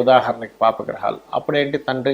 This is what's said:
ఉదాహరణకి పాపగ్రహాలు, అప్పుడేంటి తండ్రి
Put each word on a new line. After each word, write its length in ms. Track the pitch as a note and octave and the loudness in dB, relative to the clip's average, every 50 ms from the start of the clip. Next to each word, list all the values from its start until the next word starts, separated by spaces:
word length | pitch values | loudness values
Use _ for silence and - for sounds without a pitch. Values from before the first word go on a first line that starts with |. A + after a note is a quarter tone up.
| A#2+ | 6
ఉదాహరణకి 520 | B2+ B2+ B2 A2 - A2+ A2+ A2+ G#2+ - - A2 | 6 6 4 4 2 -4 -6 -8 -12 -4 0 2
పాపగ్రహాలు, 520 | A2+ A2 - G#2+ - - - - A2 - - - - - | 2 2 0 -4 -8 -8 -6 -4 -6 -6 -6 -8 -8 -8
అప్పుడేంటి 400 | C#3+ - - D3+ D3 C#3+ C#3 C#3+ C#3 - | -6 -4 -2 0 0 0 -2 -4 -6 -4
తండ్రి 260 | - C3 C3 A#2+ C#3 | -4 -4 -2 -2 0